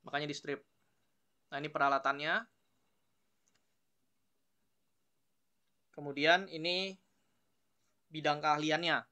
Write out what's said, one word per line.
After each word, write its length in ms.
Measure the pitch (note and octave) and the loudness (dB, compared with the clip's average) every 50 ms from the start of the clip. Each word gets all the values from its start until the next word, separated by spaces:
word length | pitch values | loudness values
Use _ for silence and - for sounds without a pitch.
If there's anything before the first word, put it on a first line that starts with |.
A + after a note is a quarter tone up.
| _ - | _ -6
Makanya 160 | - C#3+ D3+ | -6 -6 -4
di 80 | D3 | -4
strip. 320 | C#3+ - - D3+ C#3 - _ _ _ _ _ _ _ _ _ _ _ _ _ _ _ _ _ _ | -8 -8 -6 -8 -8 -8 _ _ _ _ _ _ _ _ _ _ _ _ _ _ _ _ _ _
Nah 80 | D3+ C#3 | -8 -8
ini 80 | D3 D3+ | -8 -6
peralatannya. 800 | D3+ D3+ C#3+ C#3 C#3 C3+ - C3+ C#3 C#3+ D3 D#3 F3 G#3+ A#3 _ _ _ _ _ _ _ _ _ _ _ _ _ _ _ _ _ _ _ _ _ _ _ _ _ _ _ _ _ _ _ _ _ _ _ _ _ _ _ _ _ _ _ _ _ _ _ _ _ _ _ _ _ _ _ _ _ _ _ _ _ _ _ _ _ _ _ _ _ _ - | 0 2 2 4 4 2 2 0 -2 0 0 0 0 0 -2 _ _ _ _ _ _ _ _ _ _ _ _ _ _ _ _ _ _ _ _ _ _ _ _ _ _ _ _ _ _ _ _ _ _ _ _ _ _ _ _ _ _ _ _ _ _ _ _ _ _ _ _ _ _ _ _ _ _ _ _ _ _ _ _ _ _ _ _ _ _ -10
Kemudian 480 | D3 D3 C#3 C#3+ C#3+ D#3 E3+ F#3 G3 | -10 -8 -4 0 4 4 4 4 2
ini 480 | F#3+ E3+ D#3+ D#3 F3 F3 F#3 F#3+ F#3+ F#3+ _ _ _ _ _ _ _ _ _ _ _ _ _ _ _ _ _ _ _ _ _ _ | -4 -10 -6 -4 -2 -2 -2 -4 -6 -8 _ _ _ _ _ _ _ _ _ _ _ _ _ _ _ _ _ _ _ _ _ _
bidang 320 | _ D#3 D#3 D3 D3+ D3 D3 | _ -12 -2 0 0 0 2
keahliannya. 640 | D3+ D3+ D3+ D3+ D3+ D#3 D#3 D#3 F3 E3+ D3+ B2 A2+ _ | 2 2 2 2 2 0 0 2 2 2 0 0 -2 _